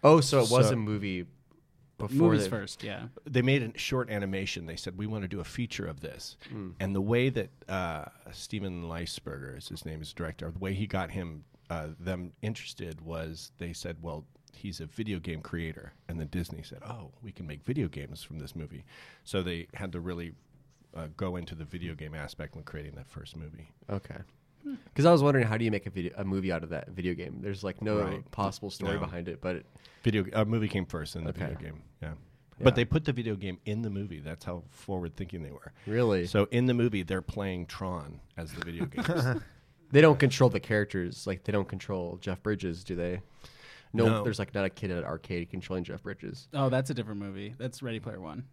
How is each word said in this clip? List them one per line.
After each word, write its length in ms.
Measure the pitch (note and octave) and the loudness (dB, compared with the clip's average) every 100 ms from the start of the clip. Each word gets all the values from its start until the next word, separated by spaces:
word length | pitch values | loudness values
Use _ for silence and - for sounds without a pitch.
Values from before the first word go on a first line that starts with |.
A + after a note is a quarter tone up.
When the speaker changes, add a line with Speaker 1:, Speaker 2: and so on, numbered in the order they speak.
Speaker 1:
Oh, 180 | C#3+ D#3 | 12 10
so 220 | C3+ C#3 | 10 6
it 80 | A2+ | 8
was 160 | B2 C3 | 8 8
Speaker 2:
So 60 | |
Speaker 1:
a 20 | B2 | 6
movie 500 | G#2+ G#2+ G2+ F#2 F2 - _ _ _ _ _ _ | 0 0 0 -2 -4 -12 _ _ _ _ _ _
before 320 | G#2 C3+ E3+ | 0 6 8
Speaker 3:
Movies 140 | D#3 G2 | 8 4
Speaker 1:
they 40 | |
Speaker 3:
first, 340 | G#2 G2+ - | -2 -6 -8
yeah. 200 | G#2 G2+ A2+ - - | -8 -8 -10 -14 0
Speaker 4:
They 160 | B2+ | 4
made 180 | B2+ C#3 | 6 4
a 160 | A#2 - | 2 -4
short 320 | - C3 B2 | -2 -2 0
animation. 560 | G#2 G2 F#2+ F#2+ - E2 | -2 0 -2 -2 -4 -6
They 100 | E2 | -8
said, 220 | - F#2 | -8 -4
"We 80 | G#2+ | -4
wanna 220 | A2 F#2+ | -2 -4
do 120 | G2 | -4
a 40 | - | -6
feature 400 | - A#2+ - F#2+ | -4 -4 -2 -6
of 160 | D2 | -6
this." 340 | D2+ - - - - | -10 -10 -14 -16 -12
Speaker 1:
Mm. 220 | A2+ F#2+ F2 | -10 -10 -4
Speaker 4:
And 140 | F#2+ G2 | 0 2
the 40 | |
way 280 | G2+ A#2+ C3 | 4 4 4
that, 200 | B2+ F#2+ - - | 2 -4 -8 -4
uh, 360 | F#2+ F2 D#2 D2 - - | -2 -2 -4 -8 -14 -16
Steven 500 | - - G#2+ F#2+ F2 | -14 -8 -6 -4 -6
Leisberger, 760 | E2+ E2 E2+ - - C#2 C2+ C2 | -6 -6 -6 -8 -10 -10 -10 -12
is 120 | - | -12
his 160 | D#2+ D#2+ | -10 -10
name, 160 | D#2 | -10
is 100 | D2+ | -10
the 40 | - | -8
director, 320 | E2 D#2+ D#2+ | -8 -6 -8
the 80 | E2 | -6
way 140 | F#2+ | -4
he 120 | G2 G#2 | -2 0
got 240 | F#2+ F2 | -2 -2
him, 340 | G2 F2 D#2 - _ _ | -4 -6 -8 -16 _ _
uh, 200 | E2+ D#2 D#2 | -6 -6 -8
them 340 | F2 F#2 F2+ - | -4 -4 -6 -6
interested 580 | G#2+ G#2+ - - F2+ D#2 | -6 -6 -10 -10 -10 -8
was 520 | D#2+ E2 D#2+ D#2+ - _ | -8 -6 -6 -8 -14 _
they 120 | F2 | -8
said, 240 | E2+ F2 D#2+ | -8 -8 -8
"Well, 240 | E2 D#2 D2+ _ - | -8 -8 -10 _ -20
he's 280 | - G2+ F2 | -12 -10 -8
a 40 | D#2 | -10
video 320 | - A2 F#2+ | -6 -4 -2
game 220 | E2 D#2+ | -4 -6
creator." 520 | D#2 E2+ E2 D2+ - - - | -6 -4 -4 -8 -14 -20 -10
And 100 | E2+ | -6
then 80 | D#2 | -4
Disney 360 | F2+ E2+ D#2 | -2 -4 -6
said, 160 | D#2 - | -12 -14
"Oh, 280 | - A#2 C3 - | -12 -12 -12 -14
we 100 | A2+ | -16
can 140 | - E2+ | -12 -10
make 160 | D2 | -8
video 240 | - C#3 F#2+ | -4 0 0
games 340 | D2 C#2 D#2 | -2 -10 -12
from 160 | - D#2 | -12 -10
this 140 | C#2 - | -10 -10
movie." 280 | D2+ - - - - - | -10 -12 -18 -20 -20 -20
So 180 | - G2+ | -4 -2
they 240 | F2+ E2+ E2+ - | -2 -4 -6 -8
had 160 | G2 | -6
to 60 | F2 | -6
really, 320 | E2+ E2+ E2+ - _ - _ _ _ - | -6 -6 -6 -10 _ -20 _ _ _ -10
uh, 120 | D#2 D#2 | -10 -4
go 200 | F#2+ F2+ | -4 -2
into 160 | E2+ D#2+ | -6 -8
the 80 | |
video 300 | D2+ F2+ E2+ | -8 -8 -8
game 220 | D#2 D2+ D#2 | -8 -10 -8
aspect 400 | D2 - D2+ D#2+ | -10 -10 -12 -10
when 80 | D2+ | -12
creating 300 | D#2 D2 C#2+ | -10 -10 -12
that 120 | C2 | -14
first 300 | - - D#2+ | -14 -14 -12
movie. 340 | D2+ D#2 D#2 _ - | -12 -14 -18 _ -6
Speaker 1:
Okay. 280 | G2+ - - - _ _ _ | -6 -6 -14 -14 _ _ _
Speaker 3:
Hmm. 120 | D4 C4+ - - | -10 -10 -8 4
Speaker 1:
'Cause 100 | D3+ | 8
I 60 | |
was 100 | E3+ | 8
wondering, 240 | C#3+ C3+ A2+ | 8 6 4
how 120 | A2 | 2
do 80 | A#2 | 2
you 60 | |
make 140 | G#2 G2+ | 0 -2
a 40 | |
video, 240 | F#2+ F2 - | -4 -4 -4
a 60 | |
movie 260 | G2 F#2+ F#2+ | -2 0 0
out 120 | E2+ | -2
of 60 | E2 | -2
that 200 | D#2+ - | -6 -8
video 240 | F2 F2+ | -4 -2
game? 260 | F2 F2 - | -2 -6 -8
There's, 240 | G#2 G2 G2+ | -6 -4 -4
like, 160 | F#2 | -4
no 180 | G#2+ G#2+ | 0 2
Speaker 4:
Right. 300 | G2 G2 - | 0 -2 -8
Speaker 1:
possible 380 | - G2+ F#2+ G2+ | -2 -2 -2 -8
story 240 | - G2 | -4 -2
Speaker 4:
No. 60 | G2 | 0
Speaker 1:
behind 260 | F2 F2+ F2 | -2 -4 -6
it, 100 | E2 | -4
but 240 | F2+ F2 - - - - | -2 -4 -6 -20 -20 -2
Speaker 4:
Video, 220 | A#2+ G#2+ F#2+ | 2 2 2
a 100 | G#2+ | 2
movie 240 | G#2+ A2+ G#2+ | 4 4 2
came 180 | G2+ F2 | 0 -2
first, 300 | F2 D2+ F2 | -4 -6 -6
and 100 | D#2+ | -6
the 40 | |
Speaker 1:
Okay. 160 | - D#2 | -4 -4
Speaker 4:
video 100 | D2+ | -4
game. 260 | D#2 D2+ - _ | -8 -12 -18 _
Yeah. 80 | D#2 | -10
Speaker 1:
Yeah. 60 | D#2 - _ _ - B2 | -10 -14 _ _ 4 6
Speaker 4:
But 100 | B2+ | 6
they 80 | |
put 220 | A#2+ D#3+ D#3 | 4 2 2
the 80 | |
video 220 | B2 A2+ G2+ | -2 0 -2
game 200 | G2 F2+ - | -2 -6 -2
in 180 | G#2+ | -2
the 60 | A2+ | 0
movie. 300 | G2 G2 D#2+ | -2 -4 -8
That's 240 | C#2+ D#2+ | -8 -8
how 200 | - F2+ - | -8 -8 -10
forward-thinking 760 | - - F#2+ E2+ - F#2 F2+ | -18 -4 -2 -2 -6 -8 -6
they 80 | D2+ | -8
were. 200 | C#2 - - - | -10 -16 -14 -2
Speaker 1:
Really? 400 | A2 A#2+ G2 F2 | 2 4 4 4
Speaker 4:
So 180 | G#2+ G2+ | 4 4
in 140 | A#2+ B2+ | 6 4
the 80 | |
movie, 300 | A#2+ A#2+ G#2+ | 6 4 4
they're 180 | F2 F#2+ | 0 -2
playing 460 | F2 - G2 F#2 E2+ | -2 -4 -2 -2 -6
Tron 520 | - F#2+ F2+ D2 D2+ - - | -6 -4 -4 -8 -14 -16 -12
as 160 | D#2+ | -10
the 120 | E2+ E2+ | -6 -6
video 200 | E2+ - | -4 -4
Speaker 1:
<laughs> 0 | |
Speaker 4:
game. 560 | - A3+ E3+ B2+ B2+ - - _ _ - | -2 0 2 2 0 -4 -18 _ _ 4
Speaker 1:
They 100 | C3+ | 10
don't 180 | D#3 C#3 | 10 10
control 300 | C#3 C3 B2+ | 6 8 6
the 100 | G#2 | 6
characters. 680 | - G#2+ G2+ G2 F2 - - | 2 2 2 0 -2 -4 -4
Like, 180 | F#2+ - | -4 0
they 80 | |
don't 160 | G2+ F#2+ | 0 0
control 480 | F#2+ - F#2+ F2 F2+ | -4 -4 -4 -4 -6
Jeff 260 | G2 F#2 | -4 -4
Bridges, 400 | - G#2 F#2+ E2 | -2 -2 -2 -4
do 120 | - F2 | -4 -2
they? 260 | F2 F2+ - - - - - - - | -2 -2 -8 -20 -20 -20 -20 -20 -6
No, 120 | A2+ A2 | 4 6
Speaker 4:
No. 160 | A2 G#2 | 6 2
Speaker 1:
there's, 140 | G#2 | 0
like, 140 | G2 | -2
not 120 | G#2 F#2+ | 2 0
a 40 | |
kid 220 | - G2+ | 0 -4
at 60 | F2 | -2
an 40 | - | -2
arcade 440 | D#2+ - F2 E2+ | -6 -4 -4 -4
controlling 360 | F#2+ - F#2 E2+ | -6 -4 -4 -2
Jeff 180 | - | -6
Bridges. 460 | - - - - - | -8 -8 -8 -10 -8
Speaker 3:
Oh, 140 | C#3 C3+ | 0 2
that's 200 | B2+ C3+ | 2 0
a 40 | |
different 280 | B2 A2 G#2 | -2 -4 -6
movie. 340 | G2+ F#2+ G2+ B2 | -6 -8 -10 -8
That's 240 | B2+ - | -8 -6
Ready 180 | C3 A2+ | -6 -6
Player 180 | A2 F#2+ | -6 -8
One. 240 | E2+ D2+ C3 | -10 -10 -12